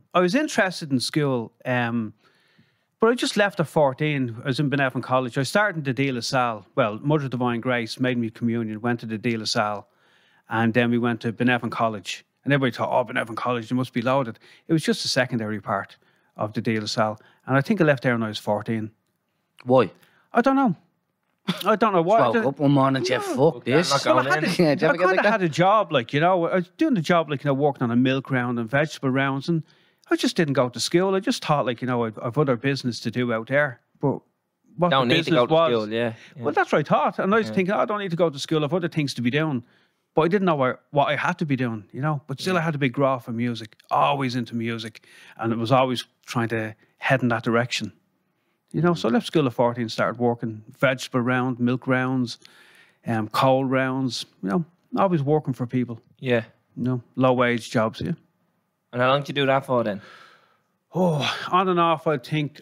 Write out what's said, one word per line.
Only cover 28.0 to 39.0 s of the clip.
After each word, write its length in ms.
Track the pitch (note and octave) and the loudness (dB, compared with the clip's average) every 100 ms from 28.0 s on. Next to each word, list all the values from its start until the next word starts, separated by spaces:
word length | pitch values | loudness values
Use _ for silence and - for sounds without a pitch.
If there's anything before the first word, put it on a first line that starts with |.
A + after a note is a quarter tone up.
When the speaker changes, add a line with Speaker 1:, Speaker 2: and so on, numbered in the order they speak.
| C3 C3+ - | 2 0 -2
Speaker 1:
round 300 | C3 B2 A#2+ | -2 -2 -4
and 100 | A2 | -2
vegetable 400 | C3+ D#3 - C3+ | -2 -2 -2 -2
rounds, 380 | C3 C#3 C3+ E3 | 0 -2 -2 -2
and 160 | E3 - _ _ _ - | -2 -4 _ _ _ -4
I 60 | E4+ | -2
just 200 | C#4+ - | 0 0
didn't 180 | D#3 | 0
go 140 | C3+ B2 | 0 0
to 120 | A2+ | -2
school. 340 | - F3 F#3+ | 0 2 2
I 60 | F#3+ | 0
just 220 | A#3 A#3+ | -2 -4
thought, 200 | - D3 | 0 0
like, 160 | B2 A#2 | 0 -2
you 60 | B2 | -2
know, 180 | B2 | -2
I've, 140 | A2+ G#2+ | -2 -4
I've 160 | B2 C#3+ | -4 0
other 200 | C#3+ A#2+ | 2 2
business 440 | C#3 C3+ B2 A2 | 0 -2 -4 -4
to 100 | A#2 | -6
do 220 | A#2+ B2 | -4 -2
out 140 | A2+ A2+ | -2 0
there. 340 | C3+ D3 A#2+ _ - | 0 0 -4 _ -4
But 200 | C#3+ G#2 _ _ _ _ _ - | -2 -2 _ _ _ _ _ -2
what 140 | F3 | 2
Speaker 3:
Don't 180 | C3+ A#2+ | 4 4
Speaker 1:
the 60 | |
Speaker 3:
need 100 | D#3+ | 2
to 60 | D#3+ | 2
Speaker 1:
business 100 | D#3 | 2
Speaker 3:
go 60 | B2 | 4
to 80 | |
Speaker 1:
was, 160 | D#3+ E3 | 4 4
Speaker 3:
school, 220 | A#2 G#2+ | 2 0
yeah, 200 | A2+ A#2+ A2+ - - | -2 -2 -6 -18 -8
yeah. 60 | |
Speaker 1:
well, 100 | A#2 | -4
that's 180 | F#4 F4+ | -2 0
what 100 | F3+ | 0
I 20 | |
thought. 360 | D3+ A3+ C#4 - | 2 0 0 -2
And 160 | F#3+ | 0
I 40 | A3 | 0
was 100 | G#3 | 0
Speaker 3:
Yeah. 60 | |
Speaker 1:
thinking, 200 | - F#3 | -2 0
"I 100 | G#3+ B3 | 0 -2
don't 120 | G#3 | -2
need 120 | G3 | -4
to 60 | E3 | 0
go 120 | E3 | 0
to 100 | C#3 | -2
school. 240 | - D#3 | -4 -2
I've 100 | D3 | 0
other 140 | F3+ E3 | -2 -2
things 260 | E3 | -2